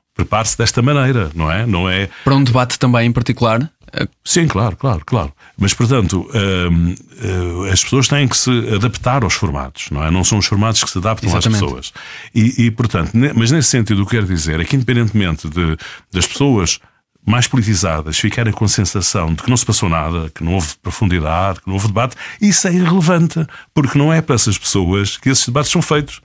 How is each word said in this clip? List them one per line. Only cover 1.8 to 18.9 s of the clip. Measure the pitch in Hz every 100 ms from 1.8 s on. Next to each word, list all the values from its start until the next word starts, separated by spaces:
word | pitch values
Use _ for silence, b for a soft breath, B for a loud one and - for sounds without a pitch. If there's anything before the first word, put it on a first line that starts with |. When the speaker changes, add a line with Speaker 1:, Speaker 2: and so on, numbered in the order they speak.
| 92
Speaker 1:
é | 92 95 B
Speaker 2:
Para | -
um | 139
debate | 131 123 123 -
também | 131 120 120
em |
particular? | 117 117 120 117 113 160 _ - - - _
Speaker 1:
Sim, | - 175 160
claro, | 95 113
claro, | 82 139 85
claro. | - 117 71 - B -
Mas, | 98
portanto, | - 120 131 98 92 -
hum, | 113 98 92 87 85 85 92 - - 101 92 87 87 95
eh, |
as | 98
pessoas | - 131 135
têm | 143 131
que | -
se | 127 120 113
adaptar | 101 117 - 120 135
aos | 92
formatos, | - 92 71 67 - -
não | 73
é? | 78
Não | 90
são | 92 107
os | -
formatos | 101 110 110
que | -
se | 95
adaptam | 101 110 104
Speaker 2:
Exatamente. | 85 113 107
Speaker 1:
às | 76
pessoas. | 65 - - B B B
E, | 117 110 123
e, | 117
portanto, | 110 120 95 78
ne-, | 113 143
mas | 117 113
nesse | 160 135
sentido | 127 107 101
o | 98
que |
quero | 117 95
dizer | 87 78 80
é |
que | 85 139
independentemente | 120 120 113 110 92 78 78
de, | 82 82 78 B B B
das | 92 -
pessoas | - 139 113 85 - b b _ _ -
mais | 120 117
politizadas | 135 104 95 90 78 76 78
ficarem | 107 - 117
com | -
a | 101
sensação | - 92